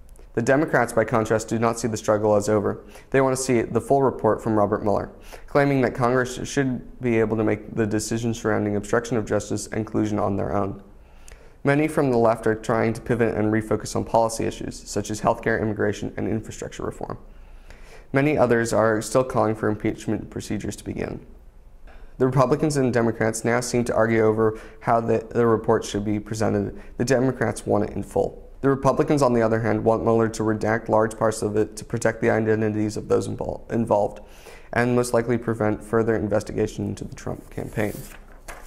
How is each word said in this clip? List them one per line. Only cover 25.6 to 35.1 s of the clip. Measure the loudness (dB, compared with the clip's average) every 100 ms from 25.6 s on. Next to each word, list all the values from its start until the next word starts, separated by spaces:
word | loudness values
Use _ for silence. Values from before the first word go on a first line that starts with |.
| 4 2
should | 2 -4 -2
be | -4
presented. | -4 -2 0 0 -2 -6 -10 -4
The |
Democrats | 2 2 2 0 -2 -4 0
want | 0 0
it |
in | -4
full. | -4 -2 -2 -4 -18 -2
The | 0
Republicans, | 2 2 2 2 4
on | 4
the | 4
other | 2 2
hand, | 0 0
want | 2 2
Mueller | 4 2 2
to | 0
redact | -2 0 0 -2 2
large | 2 2 0
parts | -2 0
of | -2 0
it | -2 -4
to |
protect | -8 -2 -2 0
the | 0
identities | 2 2 2 0 0 -2 -4
of | -2
those | 0 0
invol-, | -6 -6 -8 -4
involved, | -2 2 2 0 -4 -18 -20 -20 -20 -8
and | -2 0 2
most | 2